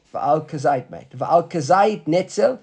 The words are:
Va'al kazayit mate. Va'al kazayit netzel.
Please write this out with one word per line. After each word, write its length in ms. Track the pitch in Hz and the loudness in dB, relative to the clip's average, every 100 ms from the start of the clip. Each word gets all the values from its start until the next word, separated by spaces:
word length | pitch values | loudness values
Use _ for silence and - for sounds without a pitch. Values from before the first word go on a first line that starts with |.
| _ | _
Va'al 360 | - 139 156 156 | -4 0 0 -2
kazayit 420 | 156 143 139 - | -4 0 0 -4
mate. 220 | 190 - 127 | -16 -14 -8
Va'al 320 | 131 170 165 | 2 2 2
kazayit 580 | 175 135 185 208 190 156 | -4 2 4 2 0 0
netzel. 540 | 175 185 - 247 254 | 0 0 0 0 0